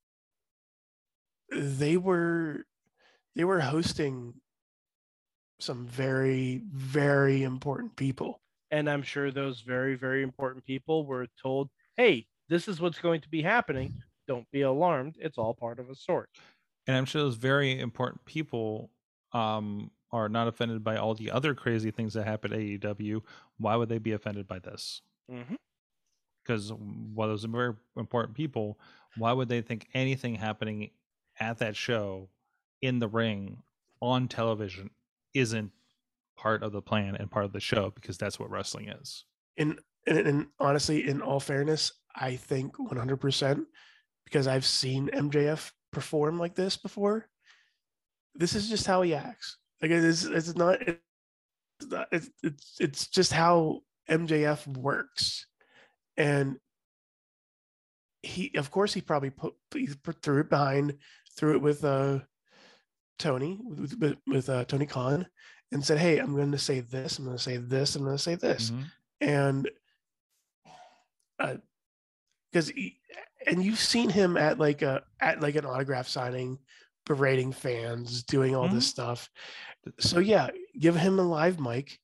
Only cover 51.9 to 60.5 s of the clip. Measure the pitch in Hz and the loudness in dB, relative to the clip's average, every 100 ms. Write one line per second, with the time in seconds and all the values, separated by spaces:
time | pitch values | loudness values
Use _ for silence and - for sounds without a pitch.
51.9 | 175 - 175 170 - 170 143 - - 156 | -8 -4 -4 -4 -6 -6 -6 -12 -4 -4
52.9 | 139 - - 180 156 170 175 156 - - | -2 -2 2 2 4 6 6 4 -2 -10
53.9 | _ - 160 170 156 147 147 - 131 131 | _ 0 0 2 2 2 0 -4 -4 -2
54.9 | - - - - - - _ _ - - | -2 -4 -4 -4 -4 -12 _ _ -20 -20
55.9 | _ _ - 147 143 139 - _ _ _ | _ _ 0 2 2 0 -4 _ _ _
56.9 | _ _ _ _ _ _ _ _ _ _ | _ _ _ _ _ _ _ _ _ _
57.9 | _ _ _ - - 185 - 139 - 202 | _ _ _ -10 -8 -4 -2 -2 2 2
58.9 | 190 - 151 139 139 160 - _ 302 254 | 0 0 0 0 -4 -8 -10 _ -6 -6
59.9 | 143 - 160 151 139 156 | -6 -10 -6 0 2 4